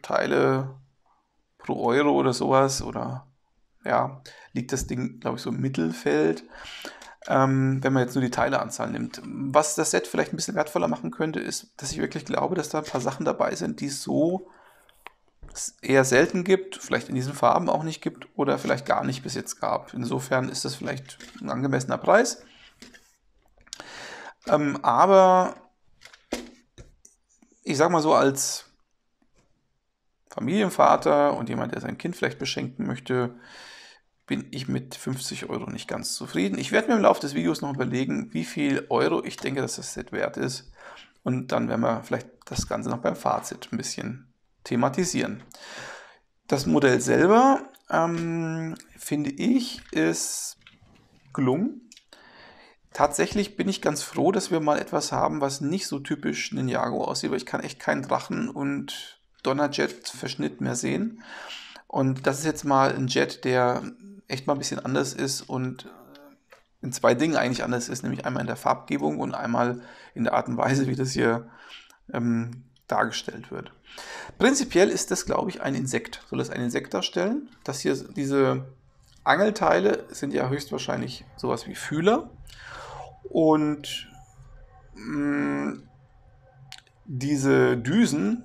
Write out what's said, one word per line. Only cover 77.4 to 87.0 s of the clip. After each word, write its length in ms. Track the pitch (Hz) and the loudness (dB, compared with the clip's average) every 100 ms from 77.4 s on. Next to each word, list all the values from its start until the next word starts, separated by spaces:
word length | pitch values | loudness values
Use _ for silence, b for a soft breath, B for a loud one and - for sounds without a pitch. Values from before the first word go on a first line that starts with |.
| - - | -6 -12
Das 160 | - 135 | -8 -4
hier, 160 | - 139 | -2 -2
diese 720 | - - 139 139 131 131 131 - _ _ _ - | -4 -6 0 2 4 2 -4 -16 _ _ _ -4
Angelteile 840 | - 151 214 208 165 170 202 226 - | 2 6 4 4 4 6 4 2 -4
sind 240 | - 139 | -8 -4
ja 160 | 147 131 | 0 0
höchstwahrscheinlich 720 | 143 - - - 131 127 - - - | -2 -4 -8 -4 -4 -4 -10 -18 -8
sowas 300 | 123 123 - | -4 -4 -4
wie 80 | - | -10
Fühler. 540 | - 151 180 254 - - - B B B B B B - | -4 2 4 2 -2 -16 -20 B B B B B B -16
Und, 880 | - 175 156 156 151 147 143 - - - - - - - - - - - | -4 4 6 6 4 -2 -6 -10 -12 -20 -20 -20 -20 -20 -20 -20 -20 -14
mm, 880 | 110 147 143 143 143 143 143 - - - _ - - - - - - - _ _ | -8 -4 -2 0 -2 -2 -4 -6 -14 -20 _ -20 -20 -20 -20 -20 -18 -18 _ _